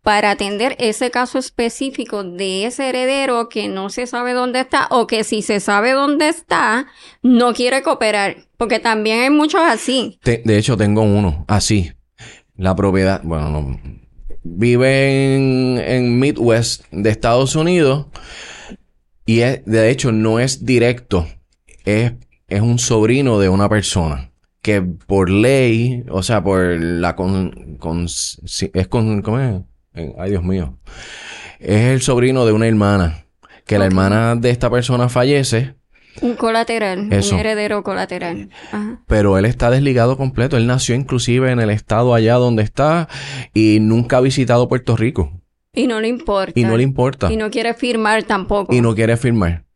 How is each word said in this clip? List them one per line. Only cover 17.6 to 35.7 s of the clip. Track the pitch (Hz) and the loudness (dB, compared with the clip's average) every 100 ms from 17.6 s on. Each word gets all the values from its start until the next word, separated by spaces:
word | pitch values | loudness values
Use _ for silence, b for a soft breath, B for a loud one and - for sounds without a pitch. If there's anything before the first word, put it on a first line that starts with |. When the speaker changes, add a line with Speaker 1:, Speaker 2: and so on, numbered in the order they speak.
| 160 180 143 139 143 B B B B B B - _ _ _ _ | 2 4 2 2 -4 B B B B B B -20 _ _ _ _
Speaker 2:
y | - 113 | 0 2
es, | 120 135 - | 2 -2 0
de | 110 110 | 2 2
hecho, | 131 131 | 2 0
no | 110 110 113 | 0 2 2
es | 131 135 | 0 -4
directo. | 120 127 120 120 - 92 82 - _ _ _ - | 0 2 2 0 -2 -2 -2 -10 _ _ _ -10
Es, | - 107 120 120 - _ _ | -2 0 0 -4 -18 _ _
es | 101 | -2
un | 117 120 | 0 0
sobrino | - 117 110 131 135 107 | 0 2 2 2 2 2
de | 98 | 2
una | 95 101 | 2 2
persona | 107 95 101 80 71 64 _ _ _ | 0 0 -2 -2 -4 -10 _ _ _
que | - 101 | -2 -2
por | 90 85 - 98 92 | -2 -8 -2 0 2
ley, | 98 117 135 127 113 120 123 120 | 2 4 4 2 2 0 -4 -6
o | 95 | -6
sea, | 92 110 | -2 -2
por | 90 95 90 85 | 0 0 0 0
la | 82 85 87 | -2 -2 -2
con-, | 85 92 95 92 - 73 69 | -2 -2 -2 -4 -8 -18 -12
con-, | 82 85 87 | -6 -4 -4
si-, | - - - - - 95 | -6 -10 -10 -12 -8 -4
es | 92 92 | -2 -2
con-, | 123 110 104 | 0 0 -2
¿cómo | 104 120 | -2 -2
es? | 131 95 95 _ _ | -2 -4 -8 _ _
Eh, | - 78 - | -12 -12 -8
ay, | 92 | -4
Dios | 98 | -4
mío, | 87 95 76 64 B B B B B B B B | -2 -2 -4 -10 B B B B B B B B
es | - 104 120 | 0 2 4
el | 131 | 2
sobrino | 123 123 127 131 117 | 2 2 2 2 2
de | |
una | 107 113 | 4 2
hermana, | 110 101 101 85 78 - _ B B - | 2 2 2 0 -4 -14 _ B B -2
que | 104 | 2
la | 95 | 4
Speaker 1:
Ok. | |
Speaker 2:
hermana | 95 98 107 117 117 | 4 2 2 2 2
de | 120 | 0
esta | 120 123 | 0 0
persona | 123 123 123 123 | 0 0 0 0
fallece. | 123 127 143 131 113 131 | 2 2 2 2 -2 -2